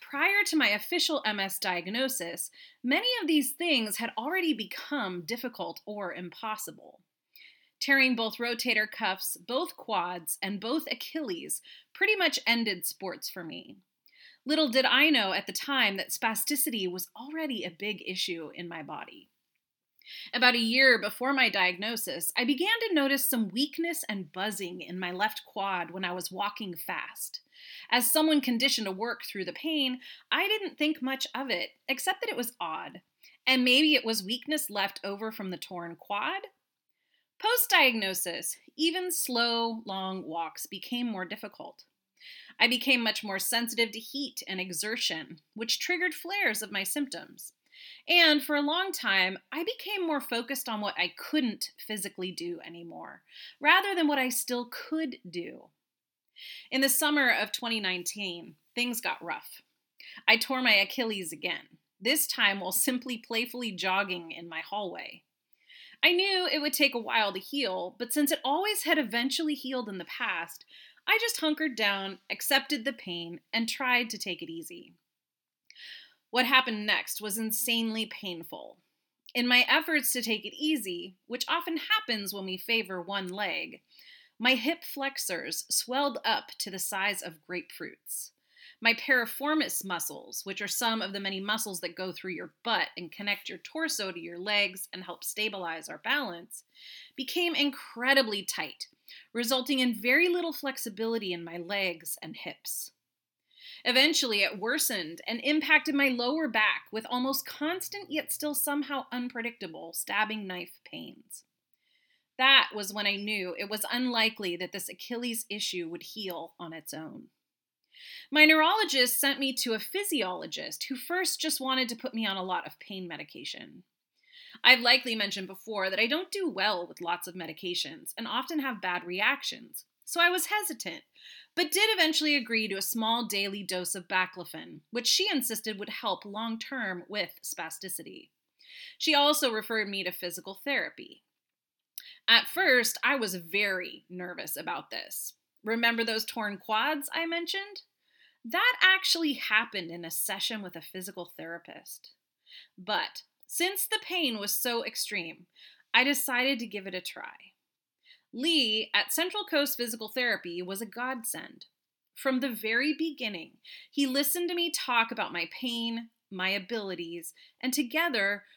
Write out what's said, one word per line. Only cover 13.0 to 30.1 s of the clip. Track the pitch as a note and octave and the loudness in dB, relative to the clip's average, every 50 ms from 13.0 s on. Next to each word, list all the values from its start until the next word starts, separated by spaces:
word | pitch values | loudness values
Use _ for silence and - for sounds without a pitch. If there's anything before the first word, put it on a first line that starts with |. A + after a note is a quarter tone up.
| G3 F#3 - - - - | -8 -8 -8 -8 -10 -10
for | - F#3 E3+ | -10 -10 -12
me. | D#3+ E3 F3 - - G3+ G3 _ _ _ _ _ _ _ _ - - - _ - | -10 -12 -12 -14 -16 -20 -20 _ _ _ _ _ _ _ _ -20 -20 -20 _ -2
Little | B3+ D4+ D#4 D#4 B3+ | 0 2 4 4 4
did | A3 C4 B3 | 4 4 4
I | A3 A#3+ C4 D4+ D#4+ | 6 6 6 8 8
know | D4 A#3+ G3+ F#3+ E3+ | 6 6 4 2 0
at | F#3 - - | -2 -2 -2
the | F#3 | -6
time | - - C#4 C#4 C4 A#3 G3+ G3 G3 | -6 -4 -2 2 2 4 2 2 -2
that | - - | -4 -6
spasticity | - - - A3 A3 G3 - - D4 C#4+ - D#4 A#3 G#3+ F#3 F3+ | -4 -2 0 0 0 0 -2 -2 0 0 0 0 0 -2 -2 -2
was | F3 F#3 - - _ - | -2 -4 -8 -10 _ -16
already | B3 C#4+ D#4 D#4+ D#4+ C#4+ B3 G3+ - | -14 -10 -8 -6 -4 -4 -4 -4 -6
a | F3+ | -8
big | F3 - G3+ G#3 G#3+ - - | -8 -6 -6 -6 -6 -6 -6
issue | - F#3 F3+ - F#3+ E3+ E3 D#3 C3 - | -8 -4 -4 -2 -2 -4 -6 -6 -10 -10
in | - F3 E3+ | -10 -12 -10
my | E3+ D#3+ D3 | -10 -10 -10
body. | C#3+ D#3 - - - - - - _ _ _ _ _ _ _ _ _ _ _ _ _ _ _ _ - - - - - - | -10 -10 -10 -10 -12 -16 -20 -20 _ _ _ _ _ _ _ _ _ _ _ _ _ _ _ _ -18 -16 -14 -14 -4 0
About | B3 B3 B3 A#3 | 6 6 6 6
a | A#3+ | 6
year | A3+ A3+ A#3 C4 C4+ C4 A#3+ B3 | 2 2 4 8 8 8 8 8
before | G#3 G#3 - - B3 C4+ C#4 | 4 -2 -4 -2 0 0 4
my | C4+ B3 A3 | 4 4 4
diagnosis, | G3+ G3+ F#3 F3+ F3+ F3 G#3 A3+ A#3+ A3 - F3+ C3+ E3+ E3 - - - | 4 4 4 4 2 0 -4 -4 -4 -4 -4 -4 -4 -4 -6 -4 -2 0
I | B3 | 2
began | A#3 C#4+ B3+ F4 G#4 A4+ A4+ A4+ G#4+ | 2 2 2 2 2 2 2 2 2
to | F4+ | 4
notice | D4 C#4 C4+ C#4 C4+ - | 4 4 4 2 2 2
some | - C4+ A#3 A3 F#3 | 2 2 0 0 0
weakness | F3 A#3+ C#4+ D4+ - - E4 E4+ D#4+ - - - | 0 -2 -2 -2 0 -2 -2 -2 -2 -4 -4 -4
and | G#3+ G3 F3+ D3 | -4 -6 -6 -8
buzzing | - F#3 G3 A3 G3+ - G3 E3+ F3+ F3+ | -6 -4 -2 -2 -2 -4 -6 -6 -8 -10
in | D#3 - F3 F#3 | -10 -8 -6 -4
my | F#3+ F3 | -4 -4
left | F3+ F#3 G#3+ A3 - - - - | 0 0 0 0 0 -4 -12 -10
quad | - G#3 G3 G3 F#3+ F3+ E3+ D#3+ | -6 -4 -2 -2 0 -2 -2 -4
when | E3+ F#3+ F#3+ | -4 -4 -4
I | F3 | -2
was | F3+ F#3 F3 - | -4 -4 -6 -8
walking | F#3 F#3 - G#3 - - A3 F#3 E3+ | -4 -2 -2 -2 -2 -4 -8 -8 -8
fast. | - - - F3 D3+ - - - - - - - - _ _ _ - - - - - - - | -8 -6 -6 -6 -6 -6 -8 -10 -10 -10 -10 -10 -14 _ _ _ -20 -20 -18 -18 -16 -6 2
As | A#3 B3 A#3+ - | 2 2 4 4
someone | - D#4 D#4 D#4 D4+ D4 | 4 4 6 6 6 4
conditioned | - B3 A#3+ A3+ B3+ C4+ - - A3 | 4 2 0 2 2 2 2 2 0
to | G3 | -2
work | F#3+ F#3+ A3+ A#3+ A3+ - - | -2 -2 -2 -4 -4 -6 -8
through | - - G3+ F#3 | -10 -6 -6 -6
the | F3+ - | -6 -6
pain, | - - D#4+ D#4 D4+ C4+ C4 B3+ B3+ - - | -6 -4 -2 0 2 2 0 0 -4 -8 -16